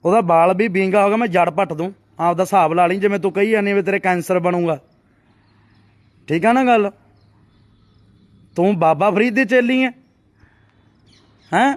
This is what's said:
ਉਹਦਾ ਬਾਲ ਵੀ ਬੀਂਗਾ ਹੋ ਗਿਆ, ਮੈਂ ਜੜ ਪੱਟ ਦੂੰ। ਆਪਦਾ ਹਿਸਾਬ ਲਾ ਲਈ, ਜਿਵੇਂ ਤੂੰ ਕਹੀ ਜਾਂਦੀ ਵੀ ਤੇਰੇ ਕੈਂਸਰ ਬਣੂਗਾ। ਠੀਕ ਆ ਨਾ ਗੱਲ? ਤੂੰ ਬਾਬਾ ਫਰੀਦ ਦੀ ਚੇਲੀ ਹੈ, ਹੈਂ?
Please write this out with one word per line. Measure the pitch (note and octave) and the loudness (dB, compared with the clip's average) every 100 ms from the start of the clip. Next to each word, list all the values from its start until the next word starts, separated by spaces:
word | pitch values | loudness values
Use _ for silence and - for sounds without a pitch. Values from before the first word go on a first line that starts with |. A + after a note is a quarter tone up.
ਉਹਦਾ | E3+ G#3+ | 2 0
ਬਾਲ | F3 E3 F3 | 2 2 4
ਵੀ | F#3 A3 | 2 0
ਬੀਂਗਾ | F#3 F#3+ G3+ | 0 0 0
ਹੋ | G3+ | 0
ਗਿਆ, | A3 | 0
ਮੈਂ | A#3 | -2
ਜੜ | F3+ E3+ | 0 0
ਪੱਟ | D#3 F#3+ | -2 -6
ਦੂੰ। | D3+ F3+ G3 _ - | -6 -10 -10 _ -4
ਆਪਦਾ | E3 F3 | -2 -2
ਹਿਸਾਬ | F#3 G3 D#3+ | 0 2 2
ਲਾ | E3 F3 | 2 0
ਲਈ, | G3 | 0
ਜਿਵੇਂ | G3+ G3+ | -2 -2
ਤੂੰ | G3 | -4
ਕਹੀ | F3 G#3+ | -2 0
ਜਾਂਦੀ | A3 G3+ | 0 0
ਵੀ | G3+ | -2
ਤੇਰੇ | F3+ G3 | -2 -2
ਕੈਂਸਰ | F#3+ F3+ E3 F3+ | -2 -4 -2 -2
ਬਣੂਗਾ। | E3+ F3 E3+ D3 _ _ _ _ _ _ _ _ _ _ _ _ _ _ - | 0 -2 -2 -4 _ _ _ _ _ _ _ _ _ _ _ _ _ _ -6
ਠੀਕ | D#3+ G#3+ | -2 0
ਆ | |
ਨਾ | B3 | 0
ਗੱਲ? | B3+ A#3 G3+ - _ _ _ _ _ _ _ _ _ _ _ _ _ _ _ - | 2 2 0 -6 _ _ _ _ _ _ _ _ _ _ _ _ _ _ _ -2
ਤੂੰ | F#3 G3 | 0 2
ਬਾਬਾ | E3 D#3 G3 | 0 2 0
ਫਰੀਦ | F#3+ A#3+ | 0 0
ਦੀ | A3 | 0
ਚੇਲੀ | A#3+ B3 A#3+ B3+ | 2 2 2 0
ਹੈ, | C4 A#3+ _ _ _ _ _ _ _ _ _ _ _ _ _ _ _ | -2 -6 _ _ _ _ _ _ _ _ _ _ _ _ _ _ _
ਹੈਂ? | G3 C4 | 0 0